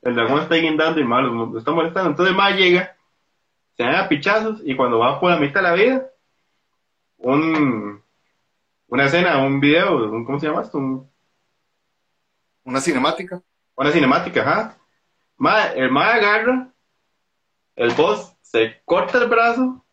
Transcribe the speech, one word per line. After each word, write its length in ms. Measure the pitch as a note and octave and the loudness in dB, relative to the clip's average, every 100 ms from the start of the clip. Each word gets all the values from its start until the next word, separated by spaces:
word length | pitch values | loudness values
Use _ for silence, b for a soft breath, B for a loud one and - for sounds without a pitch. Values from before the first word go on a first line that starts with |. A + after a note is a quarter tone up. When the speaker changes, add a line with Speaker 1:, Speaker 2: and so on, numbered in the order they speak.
Speaker 1:
El 140 | B2+ A#2+ | -2 -2
dragón 240 | A2+ C#3+ | 0 0
está 160 | - E3 | 0 0
ahí 60 | |
guindando 360 | D#3+ D#3 D#3+ D#3+ | 0 0 0 0
y 40 | |
mae, 180 | B2 B2 | 0 0
lo, 240 | C3 A#2 A2+ | 0 -4 -6
lo 120 | A2+ | -6
está 120 | A2+ | -4
molestando. 400 | E3 E3 F#3+ F3+ | -2 -2 -2 -4
Entonces 220 | C#3+ F#3 | 0 0
el 40 | F#3 | 2
mae 200 | G3 F#3+ | 0 2
llega, 400 | F3+ F3 F#3 - _ _ _ _ _ _ _ _ | 4 2 0 -12 _ _ _ _ _ _ _ _
se 80 | |
dan 100 | A#2+ | -2
a 140 | E3+ F#3 | 0 0
pichazos 520 | C#3+ F#3+ G#3+ A3 G#3+ | -2 0 -2 -2 -6
y 100 | D#3 | -6
cuando 240 | C3 B2+ A2+ | -2 0 2
va 220 | B2 C#3 | 2 2
por 100 | F3+ | 0
la 60 | E3+ | 2
mitad 220 | C#3+ G3 | 0 0
de 60 | F3+ | 0
la 60 | |
vida, 360 | F3 A#3 C4 C4 _ _ _ _ _ _ _ _ _ _ _ | 2 2 2 -6 _ _ _ _ _ _ _ _ _ _ _
un, 840 | B2 C#3 D#3+ D#3+ C#3+ A2+ G#2 G#2 _ _ _ _ _ _ _ _ _ | 0 0 0 0 0 -2 -8 -14 _ _ _ _ _ _ _ _ _
una 160 | B2+ C#3 | -2 0
escena, 320 | E3 F3 C#3+ | 2 2 2
un 200 | C3+ C#3 | 0 2
video, 380 | C#3+ D#3+ F#3 D3+ | 4 4 2 0
un, 280 | G#2+ A2+ | -2 -4
¿cómo 140 | A#2 C#3+ | -6 -4
se 80 | D3+ | -4
llama 160 | E3+ | -4
esto? 140 | G#3 D3+ | -6 -6
Un 300 | C3+ C3 - _ _ _ _ _ _ _ _ _ _ _ _ _ _ _ | -6 -8 -12 _ _ _ _ _ _ _ _ _ _ _ _ _ _ _
Speaker 2:
Una 160 | B2+ C3 | -8 -4
cinemática. 600 | C3+ C3+ C#3+ E3+ F3+ F3+ _ _ _ | -2 0 0 -2 -10 -14 _ _ _
Speaker 1:
Una 160 | - C#3+ | -4 0
cinemática, 520 | E3 C3 D3+ F3+ - | 2 4 2 0 -2
ajá. 360 | A#2+ F3+ A3+ - _ _ _ _ _ _ | 0 -2 -4 -12 _ _ _ _ _ _
Ma, 280 | D3 G#3+ G3 | 2 2 0
el 240 | - C4 | 0 0
ma 240 | C#3+ G3 | 2 2
agarra 580 | A#3 G#3 G#3+ A3+ B3+ B3+ _ _ _ _ _ _ _ _ _ _ | 2 2 2 0 -2 -4 _ _ _ _ _ _ _ _ _ _
el 160 | - A#2+ | -4 -2
boss, 400 | A#2 E3+ G#3 - _ | 2 0 0 -6 _
se 400 | _ A#2 A2+ - | _ 0 0 -4
corta 340 | - F3 F3+ B3+ | -2 -2 0 0
el 100 | A#3 | 2
brazo 540 | A3+ A#3 A#3+ B3+ - _ | 2 2 0 -2 -4 _